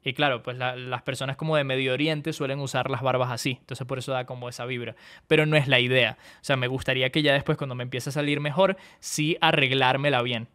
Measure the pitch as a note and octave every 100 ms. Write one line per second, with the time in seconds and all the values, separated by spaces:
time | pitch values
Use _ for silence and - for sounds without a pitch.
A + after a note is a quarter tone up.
0 | - C3 D3 B2 - B2 B2+ B2+ B2+ B2+
1 | - C3 C3+ C3 D#3 D#3 C#3 C3 C3 B2+
2 | D3+ D#3 D3 D3+ C#3 C#3 C#3 C3+ C3 C3
3 | C3 B2+ B2+ A#2 C#3+ B2+ _ B2 B2+ B2+
4 | B2 C3 B2+ B2 B2 B2 B2 B2+ A#2 -
5 | - - _ D#3 D#3 D#3 C3+ C3 B2 B2+
6 | A#2 - - - - C#3 B2 C3 - C3
7 | B2+ D#3+ D3 C#3 C#3 D3+ C#3 B2 B2 B2+
8 | D3 C#3 D3 C#3+ D3 C#3+ F#3+ F#3+ - -
9 | - - D3+ F3 D#3+ D#3 C3 C3+ B2+ C3+
10 | C#3+ C3 B2 A#2 A#2+